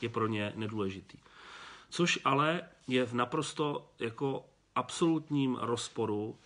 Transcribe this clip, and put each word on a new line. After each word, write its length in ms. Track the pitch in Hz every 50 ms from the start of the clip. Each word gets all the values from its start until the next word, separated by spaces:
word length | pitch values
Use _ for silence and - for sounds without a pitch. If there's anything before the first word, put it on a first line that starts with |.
je 80 | - 113
pro 180 | 113 113 110 110
ně 260 | 113 107 104 104 -
nedůležitý. 600 | 110 110 104 107 107 101 95 95 98 92 - - - - - - - - - - - - - - - - -
Což 300 | - - 175 170 - - -
ale 360 | 135 135 139 147 156 165 180 175 - - - - -
je 180 | 127 127 127
v 80 | 117 117
naprosto 760 | 120 123 123 - 156 151 - - - 156 147 147 - - - _ -
jako 460 | 120 113 113 - 143 139 135 - - - _ _ _ _ _ 131
absolutním 800 | 123 - - - 175 165 165 156 147 - 147 143 135 131 123 113
rozporu 760 | 110 113 120 117 - - - - 113 110 104 104 107 113 127 - -